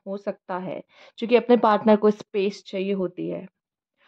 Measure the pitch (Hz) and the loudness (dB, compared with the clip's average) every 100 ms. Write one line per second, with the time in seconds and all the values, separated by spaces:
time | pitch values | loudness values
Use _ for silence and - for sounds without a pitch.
0 | 196 196 202 196 - 180 185 - - _ | -8 -12 -10 -12 -10 -10 -10 -12 -14 _
1 | - - 220 233 226 240 233 208 220 214 | -20 -10 2 2 4 4 4 2 4 4
2 | 214 214 - 208 196 196 - 196 190 196 | 4 0 -4 -4 -4 -4 -10 -6 -4 -4
3 | 180 175 165 175 190 _ _ _ _ _ | -4 -6 -8 -8 -12 _ _ _ _ _